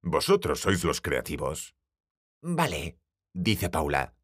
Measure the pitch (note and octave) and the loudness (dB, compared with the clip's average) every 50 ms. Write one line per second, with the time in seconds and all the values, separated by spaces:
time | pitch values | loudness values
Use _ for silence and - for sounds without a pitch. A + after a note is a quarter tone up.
0 | - F2 D#2+ D2 - - G3 G3+ - - D2 - - G2 G2 F2+ F2 E2 C#2+ - | -2 0 0 0 4 4 2 4 4 0 -2 0 2 0 0 2 2 0 -2 0
1 | - - C#2 B1+ A#1 - D2 - - C2+ D#2 - - - _ _ _ _ _ _ | -2 -2 -2 -2 -2 -4 -6 -4 -4 -4 -4 -6 -10 -16 _ _ _ _ _ _
2 | _ _ _ _ _ _ _ _ - E3+ F3 E3 E3+ - - - - E2+ - _ | _ _ _ _ _ _ _ _ -6 -4 0 0 0 0 -2 -4 -8 -8 -12 _
3 | _ _ _ _ _ _ _ F#2 F2 A2 G#2+ F2+ F#2+ E2+ - D#2+ D#2 C#2+ C#2+ C#2 | _ _ _ _ _ _ _ -2 2 2 2 2 0 -2 0 0 0 2 2 0
4 | C2 - _ _ | 0 -2 _ _